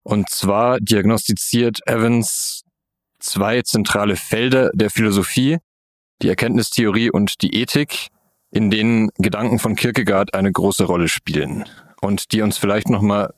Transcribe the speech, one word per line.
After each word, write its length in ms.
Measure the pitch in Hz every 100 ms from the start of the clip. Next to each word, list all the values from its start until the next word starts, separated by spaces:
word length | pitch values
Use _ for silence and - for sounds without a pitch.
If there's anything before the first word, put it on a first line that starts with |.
Und 260 | - 104 95
zwar 480 | - 98 101 123 127
diagnostiziert 1000 | 98 107 98 113 - 101 - 120 120 110 -
Evans 760 | 117 117 117 110 - - - _ _ _ _ _ _
zwei 420 | - 92 101 123
zentrale 540 | - 110 101 101 104 90
Felder 560 | - 107 123 131 120
der 160 | - 104
Philosophie, 680 | - 110 101 92 - 131 165 _ _ _ _ _ _
die 60 | -
Erkenntnistheorie 840 | 90 117 117 107 - 110 101 117
und 320 | - 101 -
die 100 | 98 104
Ethik, 460 | 123 143 147 - - _ _ _ _
in 220 | 107 107
denen 400 | 107 110 117 110 -
Gedanken 400 | 95 104 117 117
von 160 | 113 98
Kierkegaard 580 | 123 120 104 98 98
eine 180 | 95 98
große 340 | 92 98 - 90
Rolle 240 | 87 82
spielen 560 | - - 76 69 - - - _ _
und 300 | 98 101 -
die 100 | 107
uns 160 | 107 -
vielleicht 320 | 101 104 -
noch 140 | 107
mal 320 | 104 101 98